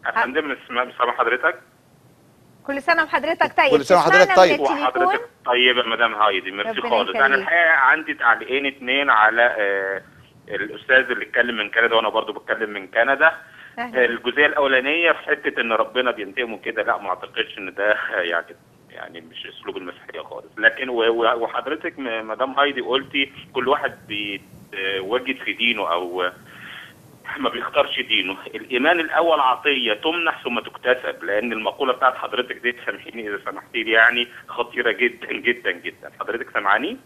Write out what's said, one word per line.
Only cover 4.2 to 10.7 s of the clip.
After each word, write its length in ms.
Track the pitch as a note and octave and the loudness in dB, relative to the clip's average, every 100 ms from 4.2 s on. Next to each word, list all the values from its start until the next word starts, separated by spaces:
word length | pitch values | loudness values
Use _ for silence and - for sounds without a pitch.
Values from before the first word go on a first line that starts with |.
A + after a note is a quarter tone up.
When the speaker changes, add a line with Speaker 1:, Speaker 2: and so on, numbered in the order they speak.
| - | 8
Speaker 2:
تسمعنا 40 | F#4 | 8
Speaker 3:
طيب. 240 | F#3 - | 8 6
Speaker 2:
من 60 | C#4+ | 2
التليفون. 160 | C#4+ | 0
Speaker 1:
وحضرتك 460 | C#4+ F4+ F4+ A4 - _ - | 0 2 2 2 -4 _ 0
طيبة 360 | B2 B2+ B2 | 4 6 4
مدام 320 | A#2 A2+ A#2 | 0 0 0
هايدي، 360 | G#2+ G#2+ F#2+ F2+ | 4 2 2 -4
ميرسي 200 | G2 G#3+ A3 | -6 -4 -4
Speaker 2:
ربنا 120 | A#3+ | 0
Speaker 1:
خالص. 200 | A3+ F#3+ | 0 0
أنا 140 | F#3 C3+ | 2 2
Speaker 2:
يخليك. 120 | C3+ | 2
Speaker 1:
الحقيقة 320 | B2+ E3+ E3 | 2 2 4
عندي 440 | D#3 C3+ D#3 D#3+ | 4 4 2 -2
تعليقين 520 | D3 B2 A2 F2 C3+ C#3 | 0 2 2 0 -2 -2
اتنين 440 | C3 B2+ C3+ C#3+ | -6 -2 0 4
على، 320 | A2+ A2 A2+ A#2+ A2 | 6 6 6 2 2
آه، 440 | G2+ G2 G2 F#2+ - - - _ - | 0 0 -2 -4 -10 -20 -20 _ -10
الأستاذ 480 | G2+ G2+ | -8 -8